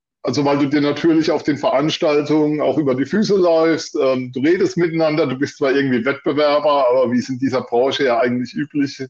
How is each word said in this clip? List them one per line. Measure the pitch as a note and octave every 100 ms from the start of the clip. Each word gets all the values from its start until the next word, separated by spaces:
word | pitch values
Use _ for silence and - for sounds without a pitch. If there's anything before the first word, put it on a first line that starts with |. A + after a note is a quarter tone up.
| _ _
also | - B2+ C#3+
weil | C#3+
du | C#3+
dir | D3
natürlich | C#3+ C#3+ E3+ D#3+ D#3
auf | D3+
den | - C#3
Veranstaltungen | C3 B2 D3+ - E3 D3 C#3 D#3 D3+ D3+
auch | C3+ C3
über | C#3
die | B2+ C#3
Füße | G3+ F3+ G3
läufst, | F3 E3 E3 D#3 - D#3
ähm, | C3+ C3 B2+
du | B2+
redest | C#3 F#3 F#3 -
miteinander, | F3 D#3+ D#3+ D3+ D3
du | B2+
bist | C#3 -
zwar | C#3+
irgendwie | C#3 C#3 B2 C3
Wettbewerber, | C#3 - C#3+ D3 D3 D3+ C#3+ B2+
aber | B2+ B2
wie | B2
es | A2+
in | B2+
dieser | C3 B2+
Branche | - A#2+ C3+ C3 C3+
ja | A#2
eigentlich | B2 B2 A#2+
üblich | D3+ C#3+ D3 C#3 -